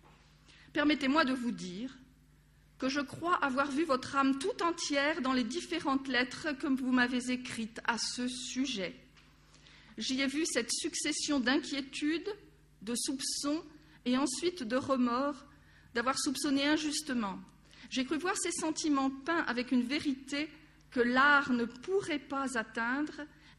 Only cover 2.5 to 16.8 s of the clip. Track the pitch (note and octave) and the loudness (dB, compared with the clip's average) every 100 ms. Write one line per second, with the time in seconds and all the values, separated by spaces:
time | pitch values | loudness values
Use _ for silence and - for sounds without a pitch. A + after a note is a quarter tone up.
2.5 | - - - C4 C#4 C4+ - E4 F4+ C#4 | -20 -20 -4 -2 0 -4 -4 0 2 2
3.5 | B3+ C#4+ C4+ E4 C4 - C#4 C4+ C4+ F#4 | 2 0 0 2 0 0 2 4 4 0
4.5 | - E4+ E4+ - C#4+ C#4+ D#4+ B3+ C4 A#3 | 0 0 0 0 2 2 2 2 2 2
5.5 | E4 - E4 C#4+ C4+ C4+ A#3+ B3+ - D#4 | -2 -4 -2 0 0 2 2 0 -2 -4
6.5 | C#4 D#4 C4+ C4 B3+ B3 B3+ A#3+ B3+ B3 | -2 0 0 2 4 4 2 0 -4 -4
7.5 | - A3+ - - A3+ - - B3 B3 - | -6 -6 -4 -2 -2 -2 -4 -4 -4 -6
8.5 | B3+ C4+ A3 E3+ - - - - - - | -2 -2 -2 -4 -8 -20 -20 -20 -20 -20
9.5 | - - - - - A3 C4 C#4 C#4 F4+ | -20 -20 -20 -20 -8 -4 0 0 0 0
10.5 | C4 A#3 - E4 - D4+ D4+ - C#4+ A#3 | 0 -2 -2 -4 -4 -2 -2 0 2 2
11.5 | D4 - C#4 C4+ - D4 E4 F#4+ G#4+ - | 2 0 -6 -6 -4 -2 -2 -4 -10 -14
12.5 | - - _ G3 A#3+ - C4+ - - C#4+ | -20 -20 _ -6 -4 -4 -4 -4 -4 -2
13.5 | D#4 - - - - B3 B3+ D4 - F4 | -2 -4 -18 -20 -8 -2 2 2 0 -2
14.5 | F4+ G#3+ B3+ C4+ C4+ B3 A#3+ C#4+ D4 - | -2 -2 -2 2 2 2 2 0 -4 -12
15.5 | - - - - A#3 A#3 C4+ D4+ C4 D4+ | -20 -20 -20 -6 -2 0 0 0 0 0
16.5 | C#4 C#4+ D#4 | 2 4 2